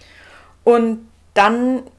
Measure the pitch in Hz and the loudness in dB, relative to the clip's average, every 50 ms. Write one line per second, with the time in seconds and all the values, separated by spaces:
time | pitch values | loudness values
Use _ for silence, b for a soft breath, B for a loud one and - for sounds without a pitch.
0 | b b b b b b b b b b b _ - 233 233 233 226 226 220 226 | b b b b b b b b b b b _ 0 2 2 2 0 -2 -4 -8
1 | - - _ _ _ _ - 208 202 214 226 240 247 254 262 247 - - - | -12 -20 _ _ _ _ 0 0 0 2 0 0 -2 -2 -4 -4 -8 -14 -16